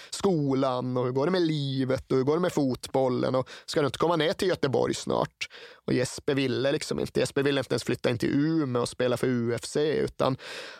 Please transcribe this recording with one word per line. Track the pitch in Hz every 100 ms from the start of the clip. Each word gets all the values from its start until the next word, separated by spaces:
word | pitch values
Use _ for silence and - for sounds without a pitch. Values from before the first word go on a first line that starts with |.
| -
skolan? | - 196 165 139 135 135 127 127 123
Och |
hur | 123
går | 131 156
det |
med | 185
livet? | 160 156 139 131 127 131 -
Och | 135
hur |
går | 131
det | 160
med | 180
fotbollen? | - 135 123 - 143 131 123 127
Och | 131 - - -
ska | 160
du | 135
inte | -
komma | 160 170
ner | 156
till | 196 190
Göteborg | 156 139 120 127
snart?" | - - 62 - - - - - - -
Och |
Jesper | 131 123 - -
ville | 139 131 117 135
liksom | 151 - -
inte. | - 139
Jesper | 131 143
ville | 139 139
inte | 127
ens | 127
flytta | - 123 131
in | 120
till | -
Umeå | 139 156 165 135 123
och | 120
spela | - 123 120
för | 131
U | 123 117
F | 117
C, | - 143 151 139
utan | 139 - 135 131 - - -